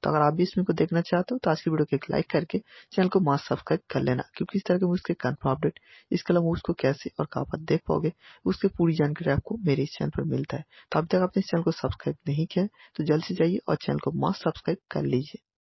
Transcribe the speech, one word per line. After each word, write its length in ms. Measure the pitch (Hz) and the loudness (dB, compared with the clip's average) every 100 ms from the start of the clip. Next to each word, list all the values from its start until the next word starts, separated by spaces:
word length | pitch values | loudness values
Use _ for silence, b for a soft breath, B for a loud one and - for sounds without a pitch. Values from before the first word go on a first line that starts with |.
तो 60 | - | 2
अगर 120 | 151 | 4
आप 120 | 147 | 4
भी 100 | 160 | 4
इस 100 | 180 - | 0 0
मूवी 80 | 185 | 0
को 80 | |
देखना 280 | 165 160 165 | 2 2 2
चाहते 340 | 175 175 180 254 | 2 0 0 -2
हो, 40 | |
तो 60 | - | 0
आज 120 | 156 | 0
की 100 | - | 0
वीडियो 140 | 160 147 | 0 0
को 100 | 139 | 0
एक 100 | - | 0
लाइक 180 | 139 175 | -2 0
करके 300 | 160 160 - B B B | 0 0 -4 B B B
चैनल 160 | - 185 | 0 2
को 120 | 185 | 4
मस्ट 300 | 160 139 - | 4 2 0
सब्सक्राइब 300 | 120 - 156 _ | -4 0 -4 _
कर 120 | 135 | -2
लेना, 220 | 135 127 - - | 0 0 -2 -6
क्योंकि 240 | - 202 | -4 -4
इस 60 | - | 0
तरह 120 | 180 | 2
के 80 | 190 | 2
मूवीज 160 | 180 | 0
के 120 | - | -2
कन्फर्म 420 | 165 127 143 143 135 | -2 -2 -2 -2 0
अपडेट, 240 | 156 - b b b | -2 -4 b b b
इसके 220 | 180 - | -4 2
अलावा 120 | 175 165 | 2 2
मूवीज 160 | 170 | -2
को 120 | - | -4
कैसे 360 | 170 135 - - - | 0 0 0 -6 -6
और 60 | 151 | -4
कहाँ 200 | - 135 | -4 -6
पर 120 | - | -8
देख 240 | 160 165 - | -2 -2 0
पाओगे, 260 | 156 160 - B B - | 0 0 -6 B B -4
उसकी 220 | 190 196 | 0 -2
पूरी 260 | - 170 | 2 2
जानकारी 380 | 160 147 151 165 | 2 0 0 0
आपको 260 | 139 - 226 | 0 -2 -4
मेरे 260 | 185 - | 0 0
इस 60 | 139 | 0
चैनल 200 | - 147 | -2 -4
पर 140 | - | -2
मिलता 340 | 151 131 139 139 | -2 -2 -2 -6
है। 60 | 151 B B | -8 B B
तो 80 | - | -2
अभी 80 | 165 | 2
तक 80 | 185 | 0
आपने 240 | 185 - | 2 0
इस 60 | 190 | 0
चैनल 180 | 170 | 0
को 80 | 170 | 0
सब्सक्राइब 460 | 165 131 - - 147 - | 0 -2 -4 -6 -6 -4
नहीं 180 | 147 165 | -2 -2
किया 180 | - | 0
है, 60 | 196 B B - | -2 B B -6
तो 80 | |
जल्द 200 | 151 156 | 0 0
से 100 | - | 0
जाइए 260 | 185 165 185 - | 0 2 2 -2
और 80 | 151 | -2
चैनल 240 | - 143 | -2 -2
को 120 | - | -2
मस्ट 320 | 156 143 190 | 0 0 0
सब्सक्राइब 340 | - - - 170 _ | -2 -4 -4 -4 _
कर 120 | - | -4
लीजिए। 500 | 143 131 147 - _ _ | 0 0 -2 -10 _ _